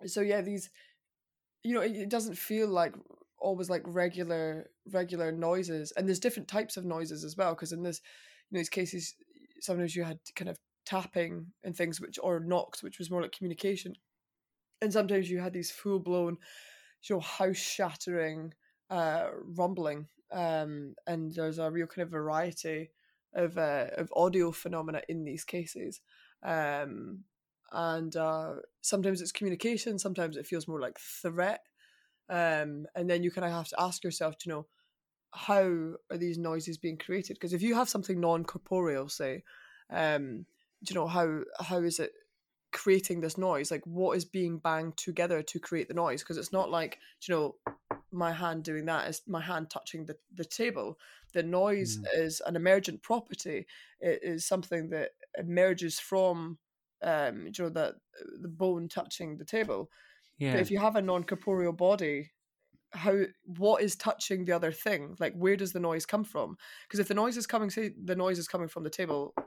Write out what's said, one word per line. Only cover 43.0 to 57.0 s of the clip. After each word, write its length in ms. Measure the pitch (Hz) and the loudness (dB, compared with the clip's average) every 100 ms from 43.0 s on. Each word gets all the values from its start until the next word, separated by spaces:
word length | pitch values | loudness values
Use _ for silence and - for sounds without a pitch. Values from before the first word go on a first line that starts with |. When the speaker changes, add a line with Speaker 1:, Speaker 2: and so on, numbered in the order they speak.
| 190 175 | 4 -2
Speaker 1:
this 180 | 160 170 | -2 0
noise? 320 | 185 147 147 | 2 2 0
Like, 160 | 151 170 | -4 -4
what 300 | 175 185 185 | 0 2 2
is 80 | |
being 340 | 165 190 175 165 | 0 0 0 0
banged 380 | 165 160 165 - | 0 0 -2 -6
together 460 | - 170 175 165 | -4 0 2 2
to 180 | 151 170 | 0 -6
create 280 | - 165 - | -4 -2 -2
the 60 | |
noise? 280 | 170 165 135 | 0 0 0
'Cause 140 | - 165 | -4 -6
it's 140 | - | -2
not 180 | 190 185 | 0 2
like, 300 | 170 160 - - _ | 0 -2 -6 -18 _
do 120 | - | 0
you 40 | 165 | 2
know, 200 | 147 - - - - - - | 2 -2 -10 -10 -10 -10 -8
my 200 | 180 170 | -2 0
hand 320 | 165 175 165 | 0 -2 -2
doing 220 | 160 156 156 | -4 -4 0
that 220 | 156 - | 0 -2
is 140 | 151 - | -4 -4
my 140 | 170 | -4
hand 300 | 165 170 160 | -2 -4 -4
touching 360 | - - 165 156 | -8 -8 -8 -10
the, 120 | 151 _ | -12 _
the 120 | 180 | -10
table. 540 | 160 - 233 190 104 160 - - - | -6 -2 -2 -2 -4 -8 -16 -20 -4
The 100 | 180 | -2
noise 560 | 165 180 202 202 117 107 | 2 4 4 4 0 -2
Speaker 2:
Mm. 80 | 101 | 0
Speaker 1:
is 260 | 135 160 160 | 2 2 0
an 140 | - 170 | -2 2
emergent 460 | 175 196 190 - | 6 6 6 -4
property. 640 | - 233 233 - 185 147 - - - - | 0 0 0 -8 -6 -6 -6 -14 -20 -2
It 220 | 170 - | 0 2
is 240 | 175 165 - | 0 -2 0
something 440 | 185 175 170 160 | 0 0 -2 -2
that 220 | 160 - - - - | -2 -2 -6 -12 -6
emerges 600 | 175 175 185 180 170 - | 2 6 6 6 0 -4
from, 580 | - 190 185 170 165 160 _ _ _ - | 0 4 4 2 -4 -10 _ _ _ -4